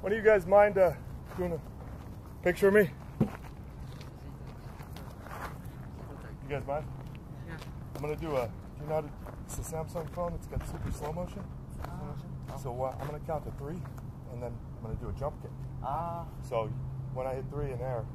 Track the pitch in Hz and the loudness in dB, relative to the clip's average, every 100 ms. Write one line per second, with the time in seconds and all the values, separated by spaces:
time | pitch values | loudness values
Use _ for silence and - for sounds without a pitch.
0 | 190 220 214 214 170 202 208 190 180 135 | 2 6 10 10 10 10 12 10 8 8
1 | - - - - 180 160 - - - - | -6 -10 -8 -2 0 0 -4 -10 -10 -10
2 | - - - - 180 180 196 208 190 - | -10 -10 -12 0 2 8 10 10 8 4
3 | - - - - - - - - - - | -10 0 0 0 -10 -10 -12 -10 -10 -10
4 | - - - - - - - - - - | -10 -10 -12 -10 -10 -10 -12 -12 -10 -10
5 | - - - - - - - - - - | -10 -10 -10 -8 -8 -8 -10 -10 -10 -10
6 | - - 127 - 131 139 123 143 - - | -10 -10 -10 -10 -4 -4 0 -2 -2 -8
7 | - - - - - 165 - - - 135 | -8 -10 -10 -10 -8 -8 -8 -10 -8 -4
8 | 151 147 160 139 117 - - - 147 156 | -2 -2 2 2 2 -4 -10 -10 -2 0
9 | 147 - - - - - - 160 156 175 | 0 -8 -10 -10 -8 -6 -4 -4 -4 -4
10 | 151 - 175 170 - - - 165 - 139 | -4 -2 -2 -2 -4 -4 -4 -4 -4 -2
11 | 151 165 180 196 185 - - - - - | -4 -4 -4 -6 -8 -10 -10 -6 -6 -6
12 | - - - - - 135 131 123 131 127 | -6 -8 -8 -8 -6 -6 -4 -2 -2 -2
13 | 139 147 - 156 - - 139 175 - - | -4 -4 -2 -2 -2 -6 -6 -6 -6 -8
14 | - - - 123 120 117 - - 110 107 | -10 -10 -8 -6 -6 -6 -8 -8 -4 -4
15 | 110 95 139 - 127 - - - 127 151 | -4 -2 -4 -4 -10 -8 -8 -4 -2 -2
16 | 170 170 165 - - 120 110 - - - | -2 -4 -6 -8 0 0 2 -2 -4 -6
17 | - 127 131 131 131 143 139 123 127 120 | -4 -2 -2 -2 -4 -2 -2 -2 -2 -2
18 | 107 | -4